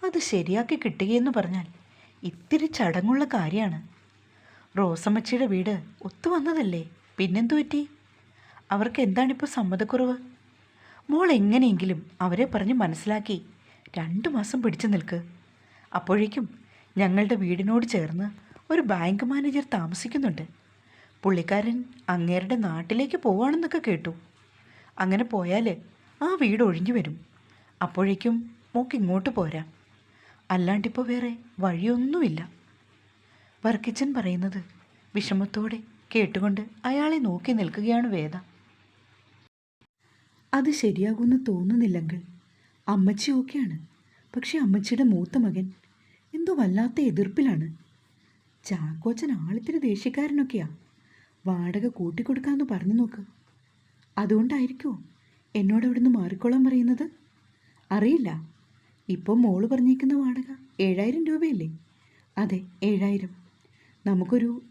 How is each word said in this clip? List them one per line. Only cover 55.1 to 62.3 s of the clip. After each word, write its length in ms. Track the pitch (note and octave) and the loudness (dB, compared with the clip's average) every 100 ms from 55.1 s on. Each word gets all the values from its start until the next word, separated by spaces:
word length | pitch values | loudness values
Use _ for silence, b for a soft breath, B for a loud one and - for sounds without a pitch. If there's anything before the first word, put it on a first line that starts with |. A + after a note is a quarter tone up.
| _ b b b | _ b b b
എന്നോട് 320 | G#3+ G3 A3 B3 | 0 2 4 2
അവിടുന്ന് 240 | B3 B3+ | 4 4
മാറിക്കോളാൻ 540 | A3+ F3 F#3+ A#3+ C4 | 4 0 -2 2 4
പറയുന്നത്? 460 | C4 B3+ A#3+ A#3+ D#4+ - _ _ _ b b b b | 4 4 4 2 -2 -12 _ _ _ b b b b
അറിയില്ല. 400 | G3+ A3+ D#4+ F#3+ D#3+ - - _ b b b - | 2 4 4 2 -6 -10 -20 _ b b b -6
ഇപ്പോൾ 280 | F3+ G3+ A3+ | -4 2 4
മോള് 300 | A#3 F#3 A3+ | 4 4 2
പറഞ്ഞേക്കുന്ന 480 | C4 B3+ C4 C4+ | 4 4 4 2
വാടക 420 | C#4+ B3+ B3 C4 C4+ - - | 2 0 -2 -6 -12 -10 -2
ഏഴായിരം 460 | F#3+ F#3 A3 E4 D#4+ | 0 2 0 0 0
രൂപയല്ലേ? 420 | D#4 D#4+ G3+ D#3+ - _ b b b b | 0 0 -2 -6 -10 _ b b b b